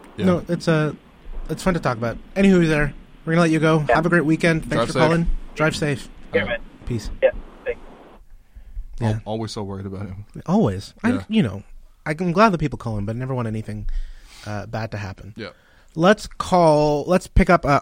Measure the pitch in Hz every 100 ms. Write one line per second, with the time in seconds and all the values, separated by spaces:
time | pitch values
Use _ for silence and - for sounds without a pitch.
0 | - - 185 175 - 170 - 156 151 -
1 | - - - - - 156 190 170 139 113
2 | 117 110 - 196 196 180 160 151 143 -
3 | - - 165 165 165 160 160 160 143 135
4 | 165 175 147 160 170 160 - 113 120 131
5 | 156 170 165 - - - 156 - 151 135
6 | - - - - 95 - - - - 117
7 | - - - - - - 123 120 - -
8 | - - - - - - - - - -
9 | 113 110 107 110 110 113 98 98 98 95
10 | 95 95 - 156 - 208 143 92 - -
11 | 226 247 196 220 120 101 - - - _
12 | - 156 180 170 226 170 147 120 120 107
13 | 101 117 131 127 113 110 110 107 - -
14 | - - - - 107 104 104 117 110 104
15 | 101 98 95 113 98 - _ _ - 160
16 | 175 214 - - - 180 165 151 151 147
17 | 143 185 - - 185 170 135 139